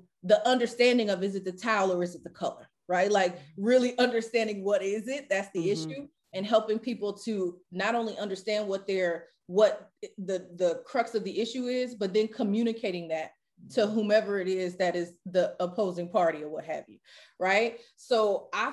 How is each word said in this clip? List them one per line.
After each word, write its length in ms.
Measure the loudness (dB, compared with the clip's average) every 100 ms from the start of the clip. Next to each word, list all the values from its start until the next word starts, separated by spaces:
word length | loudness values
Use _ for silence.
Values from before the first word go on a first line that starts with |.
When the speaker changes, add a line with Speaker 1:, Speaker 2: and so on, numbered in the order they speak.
| -16 _
Speaker 1:
the 260 | 4 4 6
understanding 640 | 2 0 4 4 4 2
of, 140 | 0
is 100 | -2
it 100 | -4
the 80 | -8
towel 400 | -6 0 2 2
or 100 | 2
is 100 | -2
it 100 | -6
the 60 | -14
color, 400 | -6 -8 -8 -20 _ -2
right? 240 | 2 4
Like, 280 | 4 2 -2 -14 -4
really 400 | 4 4 4 2
understanding 680 | 2 2 0 0 0 -2
what 200 | 0 0
is 240 | 0 -4 -4
it, 200 | -8 -2
that's 220 | -4 -2
the 60 | -4
Speaker 2:
Mm-hmm. 300 | -2 -2 -4
Speaker 1:
issue, 160 | -10 -14 _ _
and 120 | -8 2
helping 320 | 2 2 -4
people 360 | -4 -6 -6 -6 -6
to 320 | -4 -4 -6 -12
not 240 | -4 0 0
only 200 | -2 -6
understand 480 | -8 -6 -4 -2 -2
what 180 | -4 -2
their, 400 | 0 0 -2 -10 _ -2
what 420 | 4 4 2 -12 -16 -16 -10
the, 280 | -6 -6 -6 -2
the 280 | 0 0 -4
crux 300 | -2 0 -2
of 80 |
the 160 | -4 -4
issue 260 | -4 -4 -4
is, 300 | -2 -4 -4
but 180 | 0
then 140 | 0 0
communicating 800 | -2 0 0 0 -2 -4 -6 -4
that 240 | -6 -6 _ _ _ -4
to 160 | 0 0
whomever 520 | 0 4 2 2 -2
it 80 | -2
is 300 | -2 -4 0
that 180 | 0 0
is 180 | -4 -10 -2
the 300 | 2 2 0
opposing 500 | -4 0 -2 -2 -2
party 340 | 2 2 0
or 60 | -8
what 140 | -10
have 200 | -8 -8 -10
you, 120 | -20 _ -20 -18 -4
right? 400 | 2 4 2 -4 -20 _
So 540 | 0 2 4 2 -2
I 180 | -4 -4